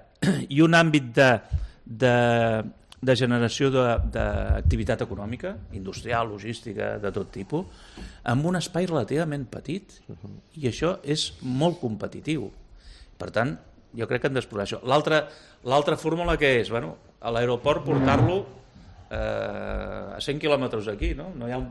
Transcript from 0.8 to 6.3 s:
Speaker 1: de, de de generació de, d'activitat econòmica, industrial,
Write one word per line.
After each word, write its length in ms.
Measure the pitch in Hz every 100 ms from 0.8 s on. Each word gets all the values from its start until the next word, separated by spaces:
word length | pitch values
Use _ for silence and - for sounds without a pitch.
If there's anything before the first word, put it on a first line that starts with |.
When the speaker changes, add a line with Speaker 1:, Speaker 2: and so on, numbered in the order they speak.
| 165 151 123
Speaker 1:
de, 280 | 113 131 110 - 139 - - -
de 800 | 110 127 120 120 117 117 110 104 - _ -
de 120 | 127 120
generació 480 | 123 120 117 - 139
de, 100 | 131 123 113 117
d'activitat 880 | 113 107 104 104 104 - 117 107 117
econòmica, 540 | 123 - 104 123 180 226 - 101
industrial, 540 | 95 98 113 117 117